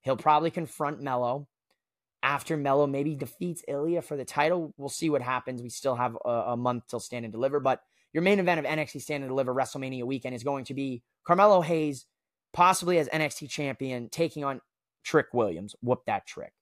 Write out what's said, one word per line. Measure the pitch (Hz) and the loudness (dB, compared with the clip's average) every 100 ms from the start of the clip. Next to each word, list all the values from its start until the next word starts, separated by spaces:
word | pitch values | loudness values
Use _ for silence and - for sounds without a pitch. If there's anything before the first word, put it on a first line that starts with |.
He'll | - 131 | -2 0
probably | 156 151 160 | 4 4 4
confront | 180 160 - 147 151 | -2 -6 -4 -4 -4
Melo | 139 127 120 135 143 _ _ _ _ _ _ _ | -4 0 0 -2 -8 _ _ _ _ _ _ _
after | 131 143 - 156 | -2 -2 -2 -2
Melo | 139 139 143 | 2 4 4
maybe | 139 143 | 2 -2
defeats | 147 135 - 175 156 - | -4 -10 -6 -6 -6 -6
Ilya | 143 156 170 | -4 0 -2
for | - 147 | -2 -8
the | |
title. | 123 147 151 180 156 - | -4 2 2 2 -2 -8
We'll | 139 | -10
see | - 165 | -2 0
what | 143 | 0
happens. | 123 127 - 127 | 0 -4 -4 -8
We | 120 | -10
still | - 135 120 | -4 -2 0
have | 123 117 | -2 -2
a, | - | -2
a | 117 104 120 | 0 0 0
month | 123 123 - | 0 -2 -4
till | 117 | -8
Stand | - 123 113 | -6 -8 -8
and | |
Deliver, | 110 135 143 | -2 0 2
but | 131 127 _ _ _ | 2 0 _ _ _
your | 156 | 0
main | 180 202 | 4 4
event | 180 170 | 4 2
of | |
N | 139 156 | 0 -2
X | 151 | -4
T | 139 | -8
Stand | - 147 | -6 -6
and | 135 | -2
Deliver | 127 127 | -2 0
WrestleMania | 127 131 139 131 131 | 0 -2 -4 -8 -6
weekend | 123 135 127 | -4 -4 -4
is | 123 | -6
going | 123 139 123 | -4 -4 -6
to | |
be | 135 139 123 _ _ - | -6 -4 -6 _ _ 0
Carmelo | 175 208 190 | 6 8 8
Hayes, | 156 165 151 135 - _ _ _ _ | 6 0 0 -4 -12 _ _ _ _
possibly | - 175 180 175 175 | 4 4 4 2 2
as | 143 | 2
N | 156 | 0
X | 151 | -2
T | - 143 | -4 -10
champion, | - 143 123 135 123 117 | -4 -4 -4 -4 -6 -8
taking | - 165 151 | -2 -2 -2
on | 139 127 _ _ _ _ | -6 -6 _ _ _ _
Trick | - 156 - | 2 2 2
Williams. | 123 107 82 104 - | 2 2 0 -8 -8
Whoop | 120 123 - | -2 -2 0
that | 101 - | -4 -4
Trick. | - - _ | -14 -14 _